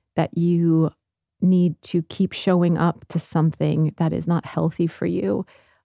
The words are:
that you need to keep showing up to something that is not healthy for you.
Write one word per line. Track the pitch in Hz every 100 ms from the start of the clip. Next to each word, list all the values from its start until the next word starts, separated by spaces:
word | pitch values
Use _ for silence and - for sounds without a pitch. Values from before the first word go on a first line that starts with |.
| _ -
that | 160 170
you | 175 170 165 160 160 - _ _ _ _
need | 180 180 180 -
to | - 175
keep | 165 - 185
showing | - 190 180 175 160
up | 165 - -
to | 165
something | - 160 160 - 156 156 156 -
that | 165
is | 160 165
not | 170 -
healthy | 165 160 - 165
for | - 175
you. | 180 196 202 - _ _ _